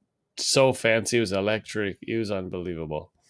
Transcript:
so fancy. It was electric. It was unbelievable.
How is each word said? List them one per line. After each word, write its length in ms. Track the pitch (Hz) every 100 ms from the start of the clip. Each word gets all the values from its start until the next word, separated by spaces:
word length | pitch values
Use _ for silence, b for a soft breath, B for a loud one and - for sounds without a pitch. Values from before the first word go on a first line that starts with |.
| _ _ _ -
so 360 | - - 131
fancy. 440 | 123 117 113 101 120
It 40 |
was 100 | 110
electric. 640 | 98 98 107 - 107 101 -
It 160 | - 113
was 140 | 107
unbelievable. 800 | 101 92 90 87 82 80 78 85 _